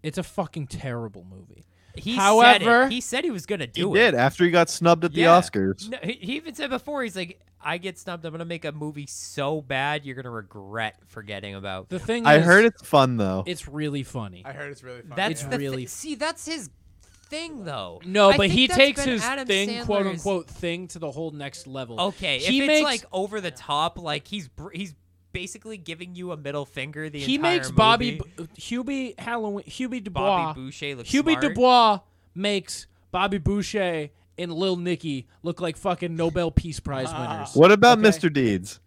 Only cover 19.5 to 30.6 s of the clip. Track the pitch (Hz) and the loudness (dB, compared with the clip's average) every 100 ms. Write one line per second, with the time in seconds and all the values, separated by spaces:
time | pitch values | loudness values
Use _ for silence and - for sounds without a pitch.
19.5 | 190 208 233 233 202 196 165 196 185 165 | -2 -2 -6 -4 -2 -2 -4 -4 -4 -6
20.5 | - 175 170 180 170 160 135 165 147 139 | -10 -8 -8 -12 -12 -12 -8 -10 -10 -14
21.5 | - - 131 120 117 185 - 185 131 165 | -14 -14 -12 -10 -4 -4 -4 -4 -2 0
22.5 | 262 277 302 294 233 - 185 196 214 180 | 0 4 2 2 -4 -6 -6 -6 -6 -10
23.5 | 131 - 147 165 170 170 147 - 208 143 | -12 -6 -2 -2 -6 -8 -8 -8 -14 -14
24.5 | - 165 165 190 147 _ _ _ 180 185 | -18 -16 -14 -14 -16 _ _ _ -12 -12
25.5 | 214 226 214 156 165 180 180 180 156 143 | -16 -16 -16 -14 -14 -14 -14 -12 -10 -8
26.5 | 147 139 - 135 147 156 147 143 277 330 | -8 -10 -10 -12 -10 -12 -8 -4 -2 0
27.5 | 349 - - 220 233 240 160 - - 170 | -2 0 4 4 4 0 -6 -12 -14 -16
28.5 | - - 240 247 277 262 - 185 233 214 | -14 -8 -6 -6 -6 -8 -10 -8 -6 -6
29.5 | 202 - - 254 247 202 160 190 185 160 | -8 -10 -10 -8 -8 -8 -2 0 0 -2
30.5 | 143 | -6